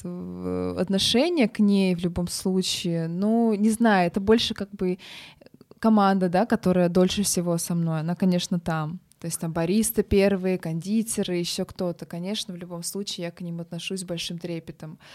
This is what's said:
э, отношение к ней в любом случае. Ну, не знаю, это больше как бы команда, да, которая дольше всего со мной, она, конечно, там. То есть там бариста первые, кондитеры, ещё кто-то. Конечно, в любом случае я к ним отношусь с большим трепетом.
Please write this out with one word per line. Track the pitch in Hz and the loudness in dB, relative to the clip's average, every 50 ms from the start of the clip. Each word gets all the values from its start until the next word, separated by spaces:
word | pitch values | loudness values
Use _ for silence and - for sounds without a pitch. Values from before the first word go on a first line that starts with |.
| - | -12
э, | 180 175 180 180 180 - 90 - 180 - 90 90 - 90 185 | -10 -10 -10 -10 -10 -10 -6 -6 -4 -2 -2 -2 -4 -2 -2
отношение | 185 175 196 196 - - - 233 285 349 359 320 240 | 0 0 2 0 2 2 2 2 2 2 2 2 2
к | 202 - - | 2 2 2
ней | 214 202 202 196 190 185 180 | 2 4 4 4 4 2 2
в | 170 | 0
любом | 180 175 175 - 175 | -2 -4 -2 -2 -6
случае. | 180 - - - 190 185 190 180 - - - - 175 170 165 165 | -4 -6 -4 -2 0 0 0 0 0 -4 -4 -2 -2 -2 -2 -2
Ну, | 165 170 180 196 214 226 233 233 226 220 | -4 -2 -2 0 2 2 4 4 2 2
не | 196 208 220 | 4 2 2
знаю, | 220 214 233 226 208 190 175 | 2 4 4 4 6 6 4
это | 175 - 214 | 2 0 -2
больше | 196 202 220 233 - - 214 | 4 4 4 4 4 -2 -4
как | - 202 196 | -6 -8 -10
бы | 208 196 190 180 180 - - - - - - - - _ - - - _ - _ - _ | -6 -4 -2 -2 -2 -4 -8 -18 -20 -20 -20 -20 -20 _ -20 -20 -20 _ -20 _ -16 _
команда, | - 226 220 208 196 190 196 196 185 180 | 4 6 6 6 6 6 4 4 2 2
да, | 170 180 220 | 2 2 2
которая | - 233 - - 180 180 180 180 175 | 2 0 0 2 2 4 4 4 4
дольше | 175 185 180 185 - 208 | 4 4 4 4 2 0
всего | 196 - - 185 170 175 170 170 | -2 0 0 0 0 0 -2 -2
со | - - 175 | -2 -2 -2
мной, | 170 165 165 160 156 | 0 0 0 0 -2
она, | 156 170 175 | -2 -4 -2
конечно, | 170 196 185 175 180 - - 185 175 | 0 2 2 2 2 0 -2 -4 -2
там. | 170 - 160 160 156 151 175 180 _ _ _ _ | -2 -2 -4 -2 -4 -6 -8 -12 _ _ _ _
То | - | -8
есть | 170 165 - | -8 -6 -6
там | - 165 156 | -6 -4 -2
бариста | 170 165 165 190 220 220 - - - | -2 0 2 2 2 2 2 0 -2
первые, | 202 - 208 196 196 202 196 185 185 185 185 | 0 2 4 4 4 4 2 2 0 -2 -2
кондитеры, | 180 - 165 165 165 160 185 208 226 214 226 - 214 196 180 180 | -2 -4 -6 -6 -6 -4 -2 0 0 0 -2 -2 -4 -2 -2 -2
ещё | 175 175 170 - - 185 | -2 -2 -4 -4 -6 -6
кто-то. | - - - 190 175 170 - 165 | -6 -6 -6 -4 -4 -4 -6 -10
Конечно, | - - 170 175 185 214 220 - - 180 | -12 -10 -8 -6 -6 -6 -6 -8 -10 -12
в | |
любом | 175 180 175 180 170 | -14 -12 -12 -12 -10
случае | 175 - - 196 202 - - - 175 | -10 -8 -8 -6 -8 -8 -8 -6 -8
я | 170 | -8
к | 170 - | -8 -8
ним | 180 170 170 170 | -10 -8 -8 -8
отношусь | 170 170 175 170 - - 190 185 | -8 -8 -10 -10 -8 -6 -6 -8
с | 190 | -6
большим | 180 175 165 - - 180 165 | -6 -6 -6 -6 -8 -8 -8
трепетом. | - 170 170 165 165 - 160 _ - 156 151 - - - - | -8 -8 -8 -8 -8 -12 -16 _ -16 -16 -16 -18 -20 -20 -20